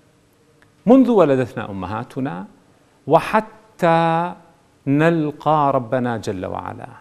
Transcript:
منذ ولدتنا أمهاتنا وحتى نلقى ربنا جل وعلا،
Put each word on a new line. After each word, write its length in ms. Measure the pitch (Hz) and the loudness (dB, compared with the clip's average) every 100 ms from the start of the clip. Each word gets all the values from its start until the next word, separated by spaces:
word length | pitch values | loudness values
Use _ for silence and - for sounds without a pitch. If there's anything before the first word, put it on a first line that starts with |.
| _ _ _ _ _ _ _ _ 185 | _ _ _ _ _ _ _ _ 4
منذ 260 | 269 233 | 6 6
ولدتنا 600 | 220 156 131 117 120 104 | 4 4 2 0 -6 -10
أمهاتنا 720 | 98 92 110 127 139 135 175 208 - _ _ _ _ - | -10 -8 -8 -10 -8 -8 -8 -14 -20 _ _ _ _ 0
وحتى 1300 | 160 - 214 214 - - - 170 165 165 165 175 - - _ _ _ 135 | 2 2 -2 -2 -10 -20 -2 0 2 2 -2 -4 -10 -20 _ _ _ -2
نلقى 840 | 143 165 170 151 147 147 156 143 135 | 2 2 0 -2 -4 0 2 2 0
ربنا 420 | 117 127 120 113 | -2 -4 -4 -6
جل 280 | 110 95 92 | -8 -8 -8
وعلا، 420 | 92 92 104 117 117 | -8 -10 -14 -16 -20